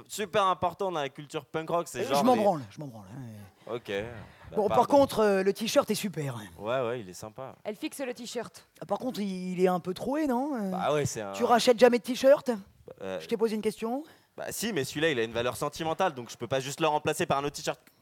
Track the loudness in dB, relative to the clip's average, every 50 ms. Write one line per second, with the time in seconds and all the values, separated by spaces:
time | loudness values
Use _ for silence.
0 | -16 -10 -8 -6 -4 0 2 2 4 4 2 2 -2 -4 -2 -2 -2 -2 0 -2
1 | -2 -4 -6 -10 -12 -10 -10 -10 -8 _ -6 -6 -2 0 0 -2 -2 -2 -4 -4
2 | -2 0 2 4 4 4 4 4 4 2 2 0 -4 -10 -14 -14 -14 -12 -14 -16
3 | -16 -16 -14 -14 -14 -14 -14 -16 -18 -20 _ _ -12 -10 -10 -8 -6 -4 -4 -4
4 | -4 -6 -10 -14 -16 -18 -20 -20 -16 -6 -2 -2 0 2 4 2 4 6 6 6
5 | 6 6 4 4 4 4 4 4 2 2 0 0 0 0 2 2 4 2 0 -2
6 | -4 -6 -6 -4 -6 -6 -6 -8 -10 -14 -14 -8 -4 -2 0 0 0 -2 -2 -4
7 | -8 -10 -12 -12 -14 -14 -12 -12 -14 -14 -14 -12 -10 -10 -10 -8 -10 -10 -8 -8
8 | -8 -8 -8 -10 -10 -10 -8 -8 -10 -10 -14 -20 -20 _ _ -12 -6 -4 -4 -4
9 | -4 -4 -4 -4 -4 -4 -4 -4 -4 -4 0 4 4 4 4 2 -2 -4 -6 -6
10 | -4 -2 0 0 2 2 0 0 0 -2 -4 -4 -4 -4 -2 0 0 2 2 2
11 | 2 0 -2 -4 -6 -6 -4 0 4 4 4 6 6 6 6 8 8 8 8 6
12 | 0 -2 -2 4 8 8 8 8 4 -2 -4 -4 -6 -14 _ _ -20 -20 -14 -10
13 | -8 -6 -6 -6 -4 -4 -2 0 2 0 0 0 -2 -2 -4 -4 -4 -6 -6 -6
14 | -8 -10 -18 _ _ _ _ -12 -10 -8 -6 -4 -4 -2 -2 -2 -2 -2 -2 0
15 | 2 2 2 2 0 0 0 -2 -2 -2 -2 -4 -4 -6 -4 -4 -4 -2 0 0
16 | 0 0 -2 -4 -12 -12 -12 -10 -6 -2 -2 -2 -2 -4 -4 0 0 2 2 2
17 | 0 0 -2 0 0 0 0 0 0 -2 -6 -6 -6 -6 -6 -6 _ -20 _ _